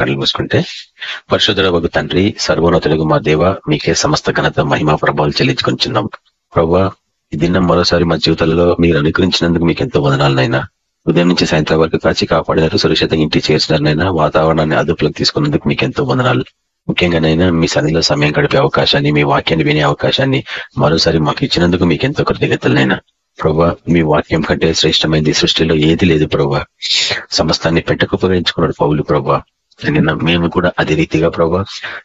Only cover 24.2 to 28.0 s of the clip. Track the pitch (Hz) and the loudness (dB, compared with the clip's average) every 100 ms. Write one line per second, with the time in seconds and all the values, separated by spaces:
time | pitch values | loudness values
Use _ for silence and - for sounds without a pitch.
24.2 | - - - 85 82 80 76 - 78 78 | 0 -2 0 0 0 0 0 0 0 0
25.2 | 76 - 82 - 80 78 78 82 92 78 | 0 0 0 0 0 2 2 2 2 2
26.2 | 76 - 69 69 - _ - - - - | 0 0 0 -2 -6 _ -4 -2 -2 -6
27.2 | - - - - - 85 - 92 | -4 -2 -2 -2 0 0 -2 -2